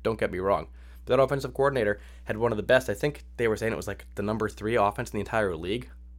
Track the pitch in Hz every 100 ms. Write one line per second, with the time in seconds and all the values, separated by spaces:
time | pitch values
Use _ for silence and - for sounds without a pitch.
0 | - 110 104 90 95 90 - - - -
1 | - 127 131 139 131 120 139 135 104 104
2 | - - - 110 117 107 98 127 - 101
3 | 147 143 - - 117 104 110 85 104 98
4 | - - 101 110 107 - 104 117 101 -
5 | 117 107 101 113 101 82 90 117 - -
6 | -